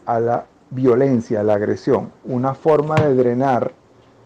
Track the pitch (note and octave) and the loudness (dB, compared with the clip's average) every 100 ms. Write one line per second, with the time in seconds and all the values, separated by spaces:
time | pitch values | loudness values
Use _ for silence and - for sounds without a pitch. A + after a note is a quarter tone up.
0 | - A#2 A#2 A#2+ - _ - B2+ C3 A#2 | -4 -2 0 -2 -6 _ -14 -2 2 2
1 | C#3 B2 A2+ G#2+ G#2+ G#2 G#2+ G#2 - A2+ | 2 0 0 -2 0 0 0 -4 0 -2
2 | - - - B2 C3+ C3 D#3+ D3+ D3+ D#3 | -2 -14 -8 -4 -4 -2 0 2 2 0
3 | D3+ B2+ A#2+ A#2+ C3+ A#2+ - - _ _ | 2 2 2 0 0 0 -4 -10 _ _
4 | _ _ | _ _